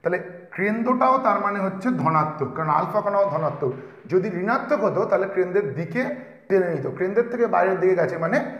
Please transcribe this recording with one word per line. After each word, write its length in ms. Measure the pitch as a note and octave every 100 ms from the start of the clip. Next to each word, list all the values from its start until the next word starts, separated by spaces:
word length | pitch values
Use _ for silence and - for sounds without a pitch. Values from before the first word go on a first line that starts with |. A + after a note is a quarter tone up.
তাহলে 180 | F3 F3 - - - -
কেন্দ্রটাও 580 | G3+ A3+ A#3+ B3+ B3+ C4 B3
তার 140 | G3+ G3+
মানে 140 | G3+ F#3+
হচ্ছে 220 | F#3+ B3 -
ধনাত্মক, 480 | D#3+ D#3+ C3+ - B2+ -
কারণ 160 | D#3 D3+
আলফা 200 | F3+ G#3+ G3+
কণাও 200 | G3+ G3
ধনাত্মক। 380 | D#3+ D3+ C#3+ C3+ - - - -
যদি 160 | F#3 G#3+ F3
ঋণাত্মক 380 | G3+ C4 C4+ D4 G#3+
হতো, 140 | - A3
তাহলে 180 | F#3 F#3+ F#3
কেন্দ্রের 320 | F3+ F#3 G3+ C3+
দিকে 220 | E3+ B3 B3+ - - - -
টেনে 200 | G3 F3
নিত, 120 | D3+ C3+ -
কেন্দ্রের 280 | F#3 G3+ A#3+
থেকে 140 | A#3+ A#3
বাইরের 240 | F3 F#3 F#3
দিকে 140 | F#3 F3+
গেছে 160 | D#3 E3+ E3
মানে 120 | B3 -